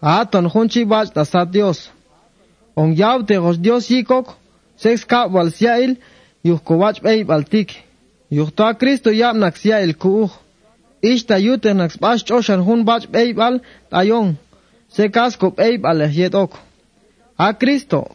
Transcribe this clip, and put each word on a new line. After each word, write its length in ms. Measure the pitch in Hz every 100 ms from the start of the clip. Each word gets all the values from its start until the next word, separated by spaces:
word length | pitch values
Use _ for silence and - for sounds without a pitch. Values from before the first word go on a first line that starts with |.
aton 440 | 151 185 220 196 175
junchi 300 | 214 226 240
vals 260 | 214 214 208
tasat 360 | 151 147 180 175
Dios. 380 | 190 202 156 - _ _ _ _ _ _ _ _ -
On 140 | 156 156
yaute 420 | 214 254 208 196
os 200 | 170 165
Dios 300 | 190 240 -
yikok, 360 | 247 - 254 254 - _ _ _ _
sex 280 | 220 233
kap 260 | - 240 214
vals 300 | 185 170 -
yael, 360 | 226 233 262 247 - _ _ _
yuhko 340 | 170 165 - 165
vach 200 | 208 208
beib 280 | 208 220 196
altik. 400 | 156 143 220 190 - _ _ _ _ _
Yuhto 340 | 147 151 -
a 100 | 214
Cristo 360 | 220 254 277 220
yap 260 | 220 240 220
nax 280 | 190 -
yael 300 | 208 214 180
kuuj. 360 | 151 185 202 208 - _ _ _ _ _ _
Ishta 360 | 214 247 - 196
yute 320 | 208 254 220
nax 220 | 196 170 -
bash 280 | 208 233
choshan 400 | - 240 220 190 180
hun 180 | 233
vach 220 | 220 233 -
beib 320 | 220 240 214
al 200 | 233 254 - - _
tayon. 460 | 175 196 233 202 147 _ _ _ _ _
Se 200 | - 208
kasko 420 | 233 240 - 190
beib 360 | - 220 240 151
al 240 | 165 151
yet 240 | 151 180
ok. 240 | 196 185 - - _ _ _ _ _ _ -
A 160 | 185
Cristo, 540 | 196 262 277 - 151 -